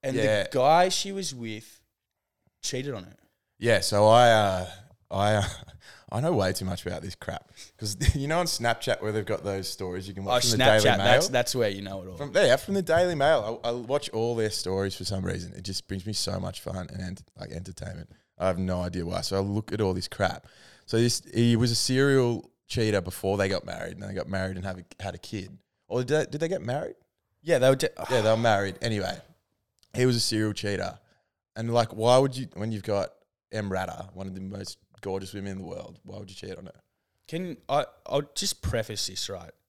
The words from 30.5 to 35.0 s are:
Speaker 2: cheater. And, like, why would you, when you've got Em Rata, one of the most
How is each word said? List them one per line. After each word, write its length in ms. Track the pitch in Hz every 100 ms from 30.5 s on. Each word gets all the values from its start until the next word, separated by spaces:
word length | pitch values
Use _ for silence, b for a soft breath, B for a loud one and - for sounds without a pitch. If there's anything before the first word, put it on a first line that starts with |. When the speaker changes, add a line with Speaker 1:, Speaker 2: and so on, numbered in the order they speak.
Speaker 2:
cheater. 440 | 104 104 98 92 - _ _ _ _ _ -
And, 160 | 113
like, 180 | 117 110 104
why 220 | 113 127
would 180 | 139 127
you, 120 | 131 -
when 160 | 107
you've 120 | 110
got 260 | 98 101 95 _ _ _ _
Em 200 | 107 104
Rata, 380 | 95 92 - 98 92
one 100 | 95
of 80 |
the 80 | 95
most 380 | 95 101 98 - _ _